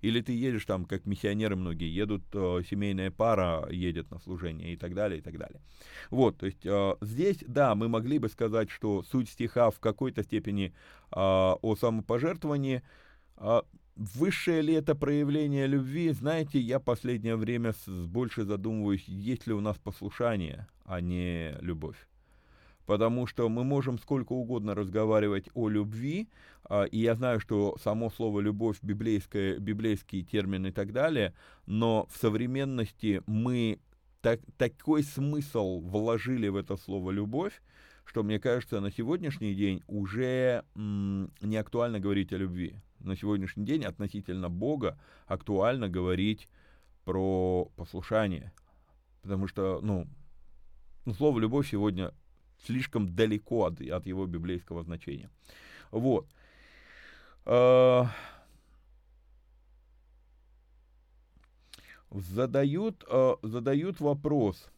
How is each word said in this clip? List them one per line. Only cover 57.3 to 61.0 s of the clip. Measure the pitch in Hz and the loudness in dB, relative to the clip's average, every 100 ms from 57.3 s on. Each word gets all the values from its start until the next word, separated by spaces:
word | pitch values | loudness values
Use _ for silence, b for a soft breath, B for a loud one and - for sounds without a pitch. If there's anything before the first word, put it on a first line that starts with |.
| B | B
А, | - 120 127 127 127 127 123 B B B B B B B B _ _ _ _ - _ _ _ _ _ _ _ - _ _ _ _ _ _ _ _ | 2 6 8 10 8 6 4 B B B B B B B B _ _ _ _ -20 _ _ _ _ _ _ _ -20 _ _ _ _ _ _ _ _